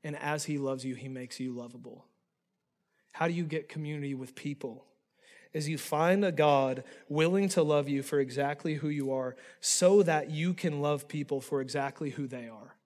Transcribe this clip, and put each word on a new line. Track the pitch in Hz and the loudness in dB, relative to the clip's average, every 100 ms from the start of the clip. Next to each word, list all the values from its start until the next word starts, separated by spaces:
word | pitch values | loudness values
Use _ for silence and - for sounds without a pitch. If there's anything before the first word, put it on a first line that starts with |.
And | 156 147 | -8 -6
as | 143 151 147 | -4 -4 -2
he | 147 | -2
loves | 135 135 | -2 -4
you, | 127 123 | -6 -8
he | 131 | -8
makes | 131 127 - | -10 -12 -8
you | 127 | -6
lovable. | 120 120 120 120 - - _ _ _ _ _ _ _ _ _ _ | -6 -10 -14 -18 -18 -20 _ _ _ _ _ _ _ _ _ _
How | - 165 | -4 -2
do | |
you | 170 | 0
get | 165 160 - | -2 -4 -6
community | 160 151 151 143 135 | -8 -6 -4 -4 -6
with | 127 | -8
people? | - 143 143 127 113 - _ _ _ _ - - | -8 -8 -6 -10 -12 -20 _ _ _ _ -20 -10
Is | 156 151 | -6 -4
you | 156 | -4
find | - 151 165 190 | -2 2 4 4
a | 202 | 4
God | 156 151 143 135 131 - - - | 4 6 6 4 -2 -8 -20 -6
willing | 147 160 190 196 | 2 4 4 2
to | 185 | 4
love | 151 147 143 | 4 4 2
you | 139 | -2
for | 135 147 | 0 0
exactly | 135 131 139 143 160 | 0 0 -2 -2 -4
who | 151 151 | -2 -2
you | 147 135 | -2 -2
are | 131 127 123 - - | -2 -4 -8 -20 -8
so | - - 180 202 | -2 4 8 8
that | 170 156 147 | 6 4 0
you | 156 170 | -2 0
can | 180 180 147 | 0 -2 0
love | 147 147 143 | 0 0 -2
people | 151 139 135 | -6 -2 -4
for | - 143 | -2 -4
exactly | 131 143 139 - 147 | -2 -2 -2 -4 -6
who | 135 135 | -4 -6
they | 127 117 | -8 -12
are. | 110 117 - | -16 -20 -20